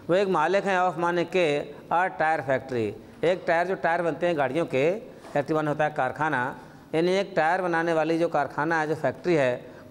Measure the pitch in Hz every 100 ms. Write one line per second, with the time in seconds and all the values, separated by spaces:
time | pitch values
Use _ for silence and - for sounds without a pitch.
0 | - 180 196 170 160 196 196 185 185 160
1 | 175 175 165 185 160 143 - - - 165
2 | 185 180 156 156 131 127 - 123 104 107
3 | - - 160 180 - 170 180 180 170 175
4 | 170 147 175 156 131 151 165 131 151 214
5 | - - - 143 143 156 151 147 151 147
6 | 127 120 156 131 131 - - - - 160
7 | 175 190 190 175 156 185 180 165 170 160
8 | 156 165 170 156 139 - 156 165 151 151
9 | 131 123 180 160 127 123 - - -